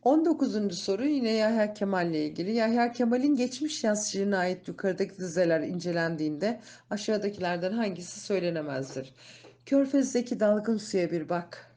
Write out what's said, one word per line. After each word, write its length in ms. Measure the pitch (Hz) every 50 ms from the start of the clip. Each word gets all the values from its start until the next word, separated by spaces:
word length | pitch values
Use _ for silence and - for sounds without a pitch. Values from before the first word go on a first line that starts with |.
| -
On 220 | 240 285 311 330
dokuzuncu 500 | 349 302 - 277 220 196 214 208 202 175
soru 300 | 175 - - 190 196 254
yine 260 | 294 302 269 240 220
Yahya 420 | 220 220 214 220 226 226 208 208 214
Kemal'le 400 | - 208 196 196 185 170 170 160
ilgili. 380 | 151 151 151 160 - 170 196
Yahya 400 | 226 233 220 226 226 240 240 240
Kemal'in 440 | 240 - 247 233 240 254 254 294 294
Geçmiş 480 | 240 247 247 - - 302 302 - - -
Yaz 280 | 220 208 208 208 -
şiirine 260 | - 190 196 202 202
ait 300 | 185 180 185 185 180 -
yukarıdaki 500 | - 170 - - 190 180 165 196 196 -
dizeler 440 | - 180 180 156 180 180 165 165 160
incelendiğinde 960 | 151 - 185 175 170 175 170 170 165 165 170 151 156 156 151 147 175 214 240 - - - - - _ -
aşağıdakilerden 800 | 208 208 - - 220 202 202 202 202 180 180 175 175 175 175 185
hangisi 480 | 208 233 226 202 180 170 180 - - -
söylenemezdir? 920 | - - 208 185 175 175 165 160 151 147 139 131 135 135 139 135 135 - - - - - - - - - - _ -
"Körfezdeki 760 | - 277 277 277 269 277 277 262 - - 247 240 - 240 185
dalgın 380 | 214 208 208 214 214 226 226
suya 340 | 208 - - - 190 175 160
bir 180 | 170 170 151 139
bak, 460 | 175 175 170 - - - - - _